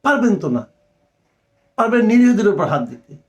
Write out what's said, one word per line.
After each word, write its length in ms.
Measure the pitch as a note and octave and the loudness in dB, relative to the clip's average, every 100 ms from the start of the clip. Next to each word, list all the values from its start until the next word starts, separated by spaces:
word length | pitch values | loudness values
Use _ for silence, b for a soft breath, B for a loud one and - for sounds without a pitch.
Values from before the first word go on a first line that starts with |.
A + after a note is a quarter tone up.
পারবেন 300 | - C#4 A#3+ G3 | 0 0 0 0
তো 60 | D3+ A#2+ | -2 -6
না, 80 | A2 _ _ _ _ _ _ _ _ _ _ - | -8 _ _ _ _ _ _ _ _ _ _ -4
পারবেন 240 | A3+ A#3+ A3 | -2 0 2
নিরীহদের 380 | A#3+ B3 G#3+ G#3 | 4 4 2 0
উপর 120 | F3+ D3 | 0 -2
হাত 120 | C#3+ A#2+ | -4 -6
দিতে। 220 | A#2+ _ D3 | -14 _ -20